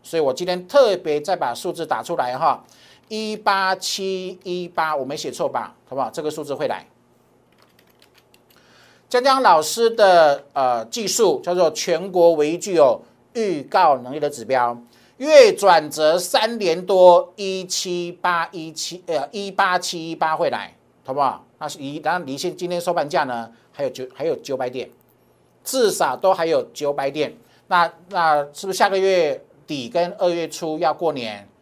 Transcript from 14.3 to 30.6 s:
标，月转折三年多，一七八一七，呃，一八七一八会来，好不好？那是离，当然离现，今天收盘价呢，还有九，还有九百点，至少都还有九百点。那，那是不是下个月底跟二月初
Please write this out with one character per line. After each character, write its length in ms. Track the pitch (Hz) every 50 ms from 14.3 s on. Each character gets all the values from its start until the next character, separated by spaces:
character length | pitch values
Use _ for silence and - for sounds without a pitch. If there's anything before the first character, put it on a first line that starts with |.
| - - 113
标， 320 | 101 131 127 123 120 120 120 - _ _ _ _ _ _
月 340 | _ 254 302 311 285 247 208 -
转 360 | - 202 196 175 160 151 147
折 280 | - 156 156 151 165 185
三 400 | 185 - - 233 220 226 233 226
年 260 | 208 170 160 175 180
多， 480 | 185 196 185 180 180 175 175 180 175 _
一 280 | - 202 190 190 190 180
七 480 | 185 - - - 190 175 175 175 170 170 _
八 260 | - 180 175 165 165 165
一 180 | - 180 160 160
七， 300 | 156 - - - 170 180 _
呃， 200 | - 165 147 139 -
一 180 | - 202 202 196
八 280 | 185 196 196 190 180 175
七 320 | 180 - - 170 160 165
一 40 | 160
八 220 | 160 165 160 160
会 140 | 156 170 143
来， 240 | 120 104 98 85 _ _ _ _ _ _ _
好 80 | - 135
不 60 | 143
好？ 220 | 139 127 - - - _ _ _
那 80 | 156
是 120 | 147 - 170
离， 200 | 139 139 143 165
当 140 | 147 151
然 140 | 170 180 170
离 100 | 139 175
现， 180 | - - 175 175
今 140 | - 180 175
天 100 | 180 175
收 140 | 170 185
盘 160 | 170 170 147 143
价 160 | 156 165 147
呢， 260 | 131 123 120 113 110 - _ _ _
还 120 | _ - 143
有 40 | 127
九， 160 | - - 127 127
还 140 | - - 143
有 100 | 165 143
九 180 | - - - 135
百 140 | 127 127 127
点， 220 | 123 131 113 - _ _ _ _ _ _ _ _ _ _ _ _ _ _ _
至 260 | - - 269 240 202
少 240 | 185 - 175 139 127
都 200 | 123 - 190 185
还 100 | - 165
有 180 | 165 160 131 120 - -
九 180 | - 147 143
百 180 | 139 147 139 139
点。 240 | 143 151 143 123 - - _ _ _ _ _ _
那， 220 | 190 175 170 165 - - - _
那 360 | 196 180 170 160 151 147 143 143
是 140 | - - -
不 60 | 190
是 60 | 185 -
下 120 | 233 202
个 80 | 190 190
月 440 | 190 190 190 180 160 147 131 - - _ _ _ _
底 220 | - 156 139 120 117
跟 240 | - 170 175 180 - -
二 100 | 190 180
月 180 | 170 170 165 156
初 300 | - -